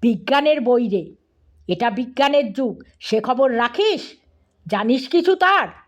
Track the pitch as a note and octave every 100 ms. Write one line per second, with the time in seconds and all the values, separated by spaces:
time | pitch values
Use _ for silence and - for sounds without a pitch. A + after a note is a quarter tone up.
0 | A#3 G#3+ - C#4 D4 D4+ A#3+ B3 A#3+ F#3+
1 | D#3+ - _ _ _ _ _ F3+ A#3+ G#3
2 | B3 - C#4 C#4+ B3+ G3 C4 E3+ - _
3 | - G#3+ G#3+ B3+ C4+ A#3 A#3 A#3 G#4+ F#4
4 | - - _ _ _ _ - G3+ G#3+ B3+
5 | C4 F4 F4 F#4 F#4 G4 A3+ -